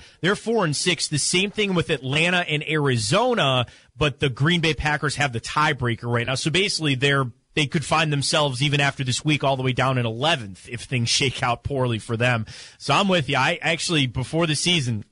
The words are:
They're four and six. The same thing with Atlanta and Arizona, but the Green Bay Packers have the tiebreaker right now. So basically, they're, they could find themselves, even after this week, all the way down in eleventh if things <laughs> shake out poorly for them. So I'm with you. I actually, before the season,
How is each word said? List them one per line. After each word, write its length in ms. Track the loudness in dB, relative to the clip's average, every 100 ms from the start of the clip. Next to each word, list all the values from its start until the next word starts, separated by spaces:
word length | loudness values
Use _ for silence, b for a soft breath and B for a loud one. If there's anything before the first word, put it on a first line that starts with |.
| B B
They're 160 | 0 0
four 300 | 0 0 0
and 100 | 0
six. 320 | 0 -2 -2
The 100 | -2
same 320 | 0 0 0
thing 260 | 0 0 0
with 140 | 0
Atlanta 500 | -2 -2 0 2 2
and 220 | 0 -2 0
Arizona, 1000 | 0 2 2 2 2 2 2 2 2 -2 B B -4
but 220 | -2 0
the 100 | -2
Green 320 | 0 2 2
Bay 120 | 2
Packers 420 | 0 0 0 -2 0
have 180 | -2
the 80 | -2
tiebreaker 720 | -4 0 2 2 -2 -2 -2
right 140 | -2 0
now. 80 | -2
So 160 | 0
basically, 440 | 0 0 0 0 2
they're, 300 | 2 2 0 -6 _
they 140 | -4 0
could 180 | -2 0
find 260 | 0 2
themselves, 500 | 0 0 0 0 0
even 200 | 0 2
after 220 | 0 0
this 200 | -4 -2
week, 200 | 0 0
all 120 | 2 0
the 80 |
way 80 | 0
down 260 | 0 0 0
in 80 | -2
eleventh 640 | -2 0 0 -4 -14 -12
if 120 | -12
things 280 | -4 -2 0
<laughs> 100 | 0
shake 220 | 0 0
out 220 | -2 -2
poorly 360 | -2 -2 -2 -2
for 180 | -4 0
them. 280 | 0 0 -4 B B B
So 160 | 0
I'm 140 | 0 2
with 220 | 2 0
you. 80 | 0
I 200 | 0 0
actually, 460 | -2 -2 0 0 0
before 380 | -2 -4 0 0
the 80 | 0
season, 500 | 2 0 0 -4 -6